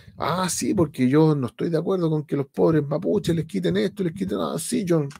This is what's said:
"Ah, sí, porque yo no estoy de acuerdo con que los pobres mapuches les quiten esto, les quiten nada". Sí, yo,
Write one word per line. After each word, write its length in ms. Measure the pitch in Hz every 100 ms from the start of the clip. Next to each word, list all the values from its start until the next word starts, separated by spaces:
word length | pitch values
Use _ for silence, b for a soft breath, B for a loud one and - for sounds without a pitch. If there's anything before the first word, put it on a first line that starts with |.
| B B
"Ah, 300 | 135 175 180
sí, 260 | - - 202
porque 340 | 151 - 127
yo 240 | 151 156
no 140 | 147 120
estoy 240 | - 170
de 80 | 160
acuerdo 320 | 180 190 160
con 140 | 151 143
que 100 | 143
los 100 | 135
pobres 380 | - 175 156 139
mapuches 500 | 147 202 214 - 165
les 100 | 160
quiten 300 | 196 175 190
esto, 280 | 208 -
les 100 | 175
quiten 240 | 165 190 202
nada". 220 | 156 147
Sí, 260 | - 247 175
yo, 220 | 165 139 -